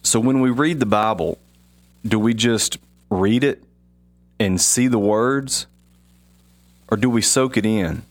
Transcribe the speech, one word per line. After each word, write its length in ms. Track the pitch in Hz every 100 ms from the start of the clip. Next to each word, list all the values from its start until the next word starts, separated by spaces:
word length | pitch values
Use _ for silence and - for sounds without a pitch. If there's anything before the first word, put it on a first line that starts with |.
So 180 | - 113
when 200 | 120 135
we 100 | 131
read 300 | 123 156 160
the 60 | 110
Bible, 520 | 104 110 98 82 - _ _ _ _ _ _ 110
do 100 | 110
we 160 | 110
just 440 | 113 120 110 - - _ _ _
read 340 | 95 98 120
it 180 | 139 - _ _ _ _ _ _ _ _
and 220 | 101 92
see 260 | - - 127
the 100 | 117
words? 720 | 101 107 123 139 135 - - _ _ _ _ _ _ _ _ _ _ _ -
Or 60 | 104
do 140 | 123
we 120 | 117
soak 360 | 110 139 131 123
it 80 | 107
in? 380 | 110 87 80 -